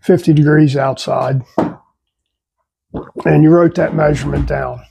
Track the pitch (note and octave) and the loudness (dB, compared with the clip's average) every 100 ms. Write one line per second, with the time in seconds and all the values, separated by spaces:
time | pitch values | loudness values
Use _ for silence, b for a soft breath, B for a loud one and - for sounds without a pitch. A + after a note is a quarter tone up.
0 | - F3 - D3+ D3 D3+ D3+ C3+ C3+ C3 | 2 0 2 2 4 4 2 0 -4 -6
1 | - C3 C3 C3+ - - - - _ _ | -6 -4 -2 -4 -6 -6 -6 -8 _ _
2 | _ _ _ _ _ _ _ _ _ - | _ _ _ _ _ _ _ _ _ -16
3 | - - E3 D3+ D#3 E3+ E3+ F3 E3 D#3+ | -14 -6 0 4 4 4 2 0 -4 -2
4 | D3+ C#3 C#3 C#3+ C#3+ C#3 C3 B2 - | -2 -2 -4 -4 -4 -4 -6 -10 -18